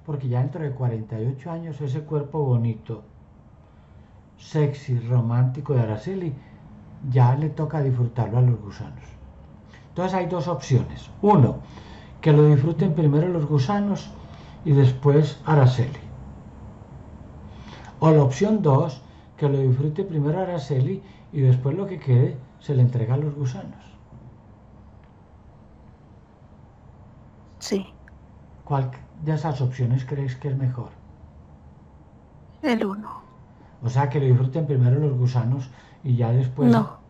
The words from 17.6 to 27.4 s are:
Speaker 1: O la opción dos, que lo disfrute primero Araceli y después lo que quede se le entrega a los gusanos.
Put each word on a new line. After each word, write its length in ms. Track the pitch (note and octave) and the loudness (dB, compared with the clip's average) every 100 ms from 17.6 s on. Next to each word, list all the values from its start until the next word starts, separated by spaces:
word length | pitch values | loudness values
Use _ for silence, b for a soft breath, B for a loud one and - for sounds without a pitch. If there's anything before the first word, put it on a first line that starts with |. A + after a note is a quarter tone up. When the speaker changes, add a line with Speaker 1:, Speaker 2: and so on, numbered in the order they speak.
| B B B - | B B B 2
Speaker 1:
O 100 | D#3 | 6
la 120 | D3+ | 6
opción 400 | C3 - G3+ A3 | 4 2 2 4
dos, 400 | D#3 C3+ E3 - B B B - | 4 4 2 -6 B B B -4
que 120 | D3 | 0
lo 100 | C#3 | 2
disfrute 460 | C3 B2 D3+ D3+ | 2 2 0 -2
primero 360 | G3 D#3+ C#3+ F3+ | -4 -2 -2 -2
Araceli 640 | F#3 E3+ - C3+ D3 G3 B B B | -2 -6 -4 -2 -2 -4 B B B
y 80 | D3+ | 0
después 360 | C3 B2+ C#3 E3+ | 2 4 0 -4
lo 100 | G3 | -6
que 120 | F3 | -6
quede 380 | C3+ B2 D#3+ - - - | 2 2 2 -2 -16 -14
se 160 | - | -4
le 80 | C3 | 2
entrega 320 | B2 A2+ G#2+ | 2 0 -2
a 40 | C3+ | -2
los 160 | D3+ | -2
gusanos. 500 | C#3+ C3 F#3+ - - - - - - - - - - - - - - - - - - - - - - - - - - - - - - - - - - - - - - | -4 -6 -8 -14 -18 -20 -20 -20 -20 -20 -20 -20 -20 -20 -20 -20 -20 -20 -20 -20 -20 -20 -20 -20 -20 -20 -20 -20 -20 -20 -20 -20 -20 -20 -20 -20 -20 -20 -20 -20 -20